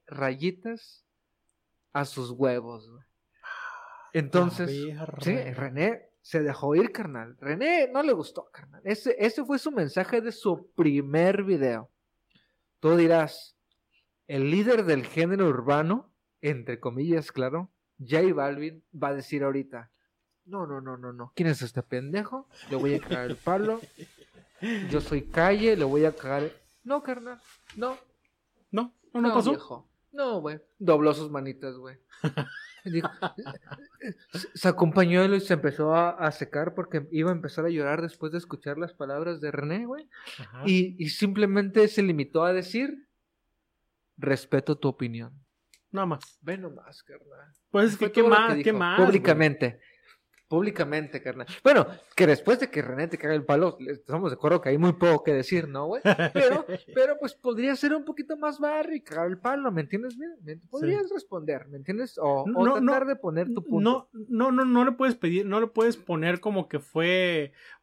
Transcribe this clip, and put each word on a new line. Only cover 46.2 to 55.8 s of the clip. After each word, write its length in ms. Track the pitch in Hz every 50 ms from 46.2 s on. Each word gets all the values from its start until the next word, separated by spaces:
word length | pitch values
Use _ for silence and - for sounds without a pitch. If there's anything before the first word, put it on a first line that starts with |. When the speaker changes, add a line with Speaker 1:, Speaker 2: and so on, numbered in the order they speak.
| - - _ _ 143
Speaker 1:
Ve 160 | 156 185 190
nomás, 440 | 185 165 139 123 - - 143 - _
carnal. 500 | - 143 - _ - 139 135 - _ _ _ _ _
Speaker 2:
Pues 220 | - 202 214 226 202
es 40 | -
Speaker 1:
Fue 100 | 214 208
Speaker 2:
que, 40 | -
¿qué 80 | 233
Speaker 1:
todo 100 | 226 226
lo 60 | 214
Speaker 2:
más? 180 | 208 226 226 214
Speaker 1:
que 80 | - 143
Speaker 2:
¿Qué 80 | 220
Speaker 1:
dijo, 80 | 214 196
Speaker 2:
más, 180 | 175 170 175 -
güey? 80 | 185
Speaker 1:
públicamente. 760 | 190 196 190 180 180 156 156 160 151 139 - 135 120 113 - _ _ _ _ _ _ _ _ _ _ _ _ _
Públicamente, 760 | _ 156 170 202 208 - - 160 143 151 156 151 139 - 135 -
carnal. 240 | 131 123 127 120 - - - -
Bueno, 220 | 262 285 214 131 - - - - _ _
que 120 | - 185
después 340 | 160 143 - - 196 247 240
de 80 | 185 -
que 120 | - 151 139
René 260 | 127 127 135 160 165
te 80 | 170
caga 180 | - - 147 156
el 100 | 151 135
palo, 300 | - 143 147 180 175 165 -
le-, 120 | 131 127 143
estamos 380 | 113 - - 139 165 196 160
de 40 | 127
acuerdo 260 | - - 151 175 -
que 80 | - 135
hay 100 | 139 147
muy 140 | 170 180 165
poco 320 | 175 175 175 160 147 -
que 80 | 160 147
decir, 340 | 135 127 - 190 170 165 147
¿no, 180 | 135 135